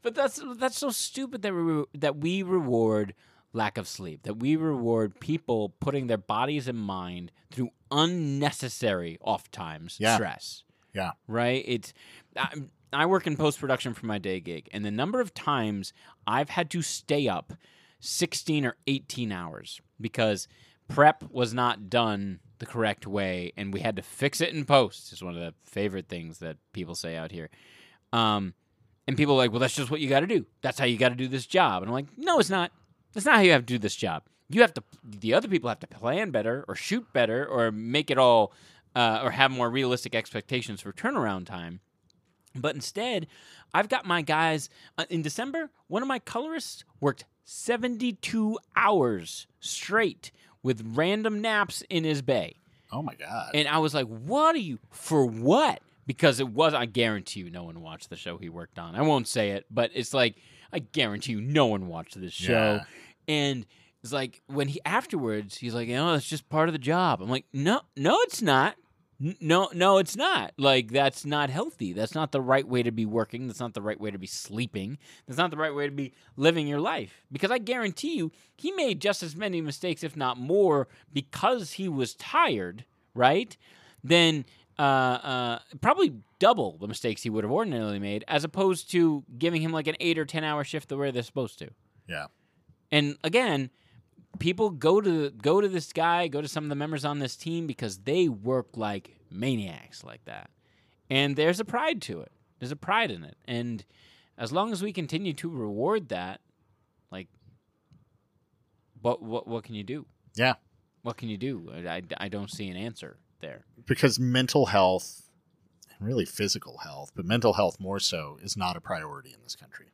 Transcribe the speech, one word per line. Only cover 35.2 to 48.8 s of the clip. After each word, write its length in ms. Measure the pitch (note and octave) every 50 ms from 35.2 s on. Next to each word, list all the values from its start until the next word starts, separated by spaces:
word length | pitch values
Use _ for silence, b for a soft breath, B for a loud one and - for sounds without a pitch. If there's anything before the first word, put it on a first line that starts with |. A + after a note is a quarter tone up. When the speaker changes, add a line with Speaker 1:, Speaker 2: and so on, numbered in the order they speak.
| F#2 A2 A#2+
Speaker 1:
other 140 | C#3+ A#3+ A#3
people 220 | G3 E3 A2+ A#2+
have 100 | A2 -
to 80 | - -
plan 440 | - - A2 A#2+ C3+ F3+ A3 G3
better 340 | C#3 A2+ G#2 A2+ A#2+ C3+ - -
or 80 | F3+
shoot 300 | - - - G3 B3 A#3 _ _
better 320 | C3+ A#2+ A2 A2 B2 C#3+
or 260 | - - B2+ A#2 A2+
make 400 | G#2+ G#2+ A2 A2+ B2 D3 D3+ -
it 60 | C#3 B2
all, 340 | C3 B2 A#2+ A2+ G#2+ G2 b b b b b b b b _
uh, 260 | B2 A#2+ A#2 A2 A2+ C3
or 80 | B2
have 180 | G#2+ B2+ C3+ C3+
more 180 | C3 B2+ A#2+ A#2
realistic 440 | A#2 C3+ C3+ B2+ B2 B2 - C3 -
expectations 680 | A2+ A2 - - A2+ G2 _ C3+ B2+ A2+ - G#2+ F#2
for 100 | - G2+
turnaround 540 | G2 - - A#3 C#4+ A#3+ C3+ A2 G2 F#2 F2+
time." 340 | E2+ F#2+ F2+ E2+ E2+ F2 F#2+ _ _ _ _ _ _ _ _ _ _ _ _ _ _ _
But 220 | C3 B2 D3+ D3+
instead, 520 | C#3+ A#2+ - - G3 A3 B3 B3 F#3+ D#3+ B B B B B B B B B -
I've 140 | E3 G#3 G#3
got 180 | - B3+ -
my 160 | G3+ F3 F3
guys, 460 | D#3 C#3 D#3 D#3 C#3+ D#3+ D#3+ D#3 C#3 - B B B B B -
uh, 80 | E3 -
in 120 | - E3+
December, 480 | D#3 D3+ - - A#3 C4+ C#4 E4 D#4+ D4 _ _ _ _
one 140 | D#3+ G#3
of 60 | B3+ C4+
my 100 | C4+ B3
colorists 640 | _ - - A#3 C4+ D#4 D#4+ E4 A3 - - - - _ _ _
worked 240 | - C#3+ C3+ - - _ _ _ _
seventy-two 1120 | - - - - - A#3+ A#3+ A#3 B3 B3 G#3+ B3+ B3 G#3+ - - - - A3+ A3 G#3+ A3 - _ _ _
hours 720 | -